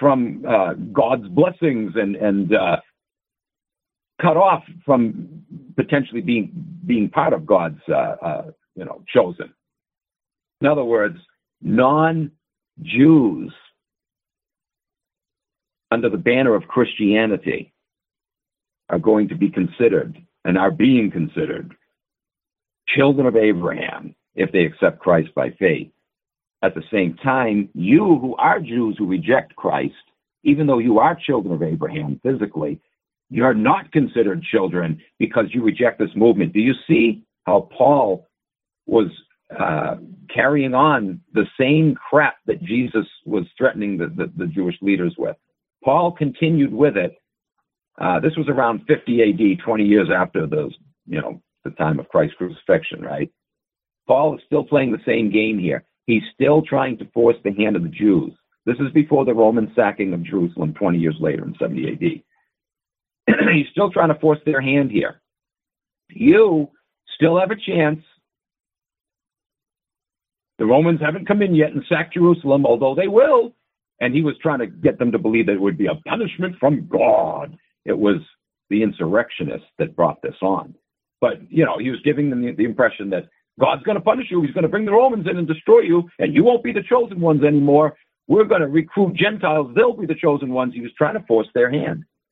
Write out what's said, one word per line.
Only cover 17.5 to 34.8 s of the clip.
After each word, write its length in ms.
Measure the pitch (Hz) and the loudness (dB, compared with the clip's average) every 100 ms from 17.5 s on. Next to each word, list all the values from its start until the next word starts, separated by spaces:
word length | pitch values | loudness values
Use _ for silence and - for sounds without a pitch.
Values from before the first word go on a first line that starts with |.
| - - _ _ _ _ _ _ _ _ _ _ _ - | -8 -10 _ _ _ _ _ _ _ _ _ _ _ -6
are 100 | - | -2
going 280 | 110 107 98 | 2 2 0
to 60 | |
be 160 | 82 101 | 0 -2
considered 640 | 98 87 - 117 87 58 - _ _ | -2 -6 0 2 2 -2 -12 _ _
and 120 | 92 92 | -2 0
are 140 | 95 | 0
being 400 | 82 123 127 101 | 2 2 2 0
considered 640 | 87 80 87 80 - - - _ _ _ _ _ _ _ _ _ _ - | -2 -6 -4 -6 -8 -14 -20 _ _ _ _ _ _ _ _ _ _ -4
children 380 | 143 139 139 127 | 2 2 2 2
of 100 | 113 | 2
Abraham 800 | 107 87 87 - - - - - _ | 2 0 -4 -6 -10 -12 -16 -20 _
if 180 | - 95 | -6 -2
they 120 | 95 | 0
accept 360 | 80 - 90 - | 0 0 -2 0
Christ 340 | 92 82 76 | 0 2 0
by 160 | - 64 - | -4 -6 -2
faith. 320 | 95 76 - _ _ _ _ _ _ _ | -2 -2 -6 _ _ _ _ _ _ _
At 120 | 95 | -4
the 100 | 85 - | -4 -4
same 240 | 104 87 - | -2 -2 -4
time, 520 | 135 131 117 104 98 | -2 -2 0 -2 -4
you 440 | - 92 156 202 143 | -6 2 2 4 2
who 160 | 127 - | 0 -2
are 240 | 135 - | 0 0
Jews 360 | 127 120 110 104 | -4 -4 -4 -4
who 80 | 95 | -4
reject 500 | 92 90 131 - - | -2 0 0 -2 -6
Christ, 380 | 90 73 65 - _ _ _ _ | -4 -4 -6 -10 _ _ _ _
even 220 | 147 143 147 | 0 2 2
though 120 | 123 | 0
you 200 | 117 110 | 2 2
are 160 | 165 | 2
children 400 | 175 - 123 87 | 0 -4 -4 -2
of 80 | 80 | -4
Abraham 580 | 80 80 - 76 73 69 | -4 -4 -6 -8 -8 -6
physically, 580 | 123 135 107 78 73 151 _ _ _ _ _ | -6 -4 -6 -6 -8 -10 _ _ _ _ _
you're 240 | 98 127 | -2 0
not 360 | 107 107 147 - | 2 0 0 -2
considered 500 | 156 120 117 101 87 | -2 -2 0 -2 -2
children 580 | - 104 95 90 | -2 -2 -2 -4